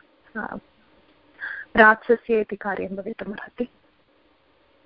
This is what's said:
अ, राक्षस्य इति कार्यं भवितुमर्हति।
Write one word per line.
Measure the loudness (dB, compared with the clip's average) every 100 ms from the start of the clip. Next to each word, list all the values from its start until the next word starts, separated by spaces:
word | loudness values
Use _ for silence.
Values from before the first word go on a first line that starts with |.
| -20 _ _ -12
अ, | -12 -12 -18 _ _ _ _ _ _ -14 -14 -12 0 6
राक्षस्य | 8 6 2 0 0 -2
इति | -2 -6
कार्यं | -6 -6 -6 -10
भवितुमर्हति। | -10 -12 -12 -12 -12 -10 -10 _ _ _ _ _ _ _ _ _ _ _